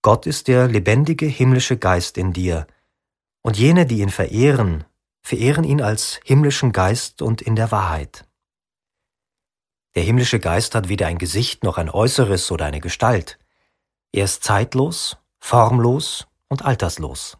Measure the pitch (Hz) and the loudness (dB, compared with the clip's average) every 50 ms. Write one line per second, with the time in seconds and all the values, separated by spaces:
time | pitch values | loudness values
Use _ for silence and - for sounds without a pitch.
0 | - 110 110 120 - 160 147 - - - 127 123 127 127 113 104 90 101 107 131 | 4 4 2 2 0 -6 -6 -4 0 2 4 4 4 2 2 0 2 2 2 2
1 | 151 160 165 - 156 156 131 - 127 127 131 123 123 - 131 117 - 92 92 87 | 2 0 0 -2 -2 -4 0 2 2 4 4 2 2 0 -4 0 0 0 0 0
2 | 90 - - - 92 95 87 87 90 90 85 80 76 _ _ _ _ _ _ _ | 0 -4 -6 -4 -4 -2 -2 -2 -2 -2 -2 -4 -6 _ _ _ _ _ _ _
3 | _ _ _ _ _ _ _ _ _ 117 104 95 120 143 170 180 170 127 117 107 | _ _ _ _ _ _ _ _ _ -4 0 2 4 4 6 4 4 2 2 0
4 | 101 98 92 - 98 - - 107 123 147 139 127 110 92 82 76 76 _ _ _ | 0 -2 -2 -2 -4 -2 0 2 4 4 4 2 2 0 -2 -4 -6 _ _ _
5 | _ _ _ _ _ - - - 110 131 147 165 165 147 139 147 127 104 110 107 | _ _ _ _ _ -6 -4 0 0 0 2 2 0 0 0 0 0 0 -2 -2
6 | - - - - _ - 131 139 151 143 135 - - 123 104 95 92 92 113 120 | -4 -8 -8 -12 _ 2 4 4 4 2 2 0 0 0 2 2 2 2 0 -2
7 | - - _ - - 113 113 - - 113 110 107 113 110 110 104 95 87 80 78 | -4 -10 _ -6 -4 -4 -4 -4 -2 -2 0 0 0 0 0 -2 -2 -2 -4 -6
8 | 71 - - - - _ _ _ _ _ _ _ _ _ _ _ _ _ _ _ | -8 -10 -16 -20 -20 _ _ _ _ _ _ _ _ _ _ _ _ _ _ _
9 | _ _ _ _ _ _ _ _ _ _ _ _ _ _ _ _ _ _ _ 90 | _ _ _ _ _ _ _ _ _ _ _ _ _ _ _ _ _ _ _ -2
10 | 87 101 117 127 123 120 - 113 - - 82 101 117 - - 117 95 87 104 98 | 0 2 2 2 2 2 0 -2 0 0 0 0 -2 0 -2 -4 -2 -2 -2 -2
11 | 101 82 85 85 90 80 80 101 123 - - _ - 95 82 - 82 80 - 98 | -2 -4 -2 -6 -6 -4 -2 -2 -4 -4 -4 _ -4 -4 -2 -2 -6 -4 0 0
12 | 110 127 131 - 123 101 98 87 - - 90 78 78 73 71 76 - 87 - - | 0 2 2 2 2 2 2 -2 -2 -4 -4 -4 -4 -4 -6 -6 -8 -8 -4 0
13 | 113 113 120 98 85 - - _ _ _ _ _ _ _ _ _ _ _ _ _ | 0 2 2 0 -2 -6 -16 _ _ _ _ _ _ _ _ _ _ _ _ _
14 | _ _ - 95 98 95 - - - - 104 101 113 - - 127 135 160 165 - | _ _ -4 -2 -2 -2 -4 -6 -2 0 0 0 0 0 0 0 0 0 -2 -6
15 | - - - _ _ _ _ _ - - - 120 113 113 127 123 117 120 127 147 | -8 -8 -10 _ _ _ _ _ -6 2 4 4 4 6 4 4 4 2 2 0
16 | 160 - - - - _ _ _ _ _ 139 135 - 139 127 - - 82 - - | -2 -6 -10 -12 -14 _ _ _ _ _ -8 -4 -2 -2 -2 0 -2 -6 -4 -8
17 | 80 71 65 - - - - | -10 -10 -10 -12 -14 -14 -16